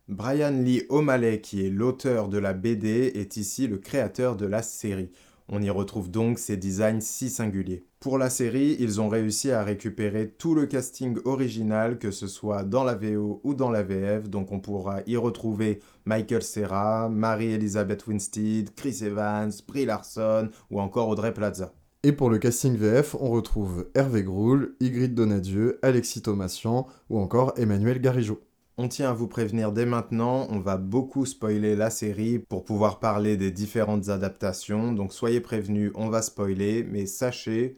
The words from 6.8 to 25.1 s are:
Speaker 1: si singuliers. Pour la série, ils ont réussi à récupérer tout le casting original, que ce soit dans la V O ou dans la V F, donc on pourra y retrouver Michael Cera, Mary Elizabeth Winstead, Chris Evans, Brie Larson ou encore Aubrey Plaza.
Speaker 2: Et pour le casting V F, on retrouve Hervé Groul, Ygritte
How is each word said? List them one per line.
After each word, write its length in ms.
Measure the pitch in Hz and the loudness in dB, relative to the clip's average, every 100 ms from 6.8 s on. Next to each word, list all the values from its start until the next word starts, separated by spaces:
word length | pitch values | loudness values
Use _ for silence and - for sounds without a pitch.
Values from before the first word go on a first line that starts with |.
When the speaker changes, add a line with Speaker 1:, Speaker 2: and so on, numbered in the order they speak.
| 107 110 | 2 2
Speaker 1:
si 280 | 107 - 131 | -2 -6 -6
singuliers. 560 | - 110 95 92 90 - _ | -2 -2 -2 -2 -6 -10 _
Pour 180 | 139 135 | -2 0
la 140 | 127 | 0
série, 440 | 123 120 123 143 156 | 0 0 2 2 2
ils 200 | 120 104 | 0 2
ont 100 | 110 | 2
réussi 420 | 110 110 104 135 | 2 0 0 0
à 120 | 120 | 0
récupérer 680 | 101 101 110 98 104 104 107 - | 0 -2 -4 -2 -2 -2 -4 -4
tout 180 | 165 156 | 2 2
le 100 | 147 | 2
casting 520 | 135 127 - 131 113 | 0 -4 -4 -4 -2
original, 760 | 117 131 127 110 110 107 113 120 | 0 0 0 0 0 2 2 0
que 120 | 110 | -4
ce 160 | 92 98 | -4 -8
soit 360 | - 104 101 | -6 -4 -2
dans 200 | 98 120 | 0 2
la 120 | 131 113 | 2 0
V 200 | 107 104 | -2 -2
O 260 | 104 101 | -2 -4
ou 100 | 139 | -4
dans 160 | 139 127 | 0 0
la 140 | 110 | 0
V 380 | 95 98 98 107 | 0 -2 0 -2
F, 80 | 107 | -2
donc 220 | 101 95 | -6 -4
on 80 | 101 | -6
pourra 420 | 98 101 95 98 101 | -6 -6 -4 -6 -2
y 80 | 120 | 0
retrouver 640 | 117 113 113 104 110 101 - _ - | 0 -2 -2 0 0 0 -6 _ -2
Michael 380 | 110 101 117 | -2 0 -2
Cera, 640 | - - 98 95 104 110 113 | -2 -4 -2 0 0 0 0
Mary 440 | 110 110 110 113 | 0 0 0 0
Elizabeth 520 | 110 107 104 98 101 - | 0 0 0 0 -2 -2
Winstead, 680 | 107 - 107 107 110 104 - | -4 -2 -2 0 0 -2 -4
Chris 240 | 143 104 | -6 -4
Evans, 480 | 107 101 104 107 107 101 - | -4 -2 0 0 -2 -4 -8
Brie 180 | 135 127 | -4 -2
Larson 640 | 104 - - 110 110 107 - _ | -2 -6 -2 2 2 0 -6 _
ou 120 | 101 | -4
encore 280 | 98 120 110 | -2 0 0
Aubrey 240 | 107 110 | 0 -2
Plaza. 400 | 110 104 92 92 - _ _ 143 | 0 -2 -2 -8 -12 _ _ 2
Speaker 2:
Et 40 | |
pour 180 | 143 131 | 4 4
le 80 | 110 | 4
casting 400 | 120 117 139 117 | 4 2 2 4
V 240 | 107 120 | 4 4
F, 140 | 147 - | 4 0
on 120 | 131 | 0
retrouve 560 | 113 104 107 98 87 90 123 | 0 2 0 0 -4 -2 0
Hervé 260 | 135 113 | 2 2
Groul, 540 | 95 95 107 139 127 - | 0 2 4 4 2 0
Ygritte 360 | 127 123 127 | 0 2 0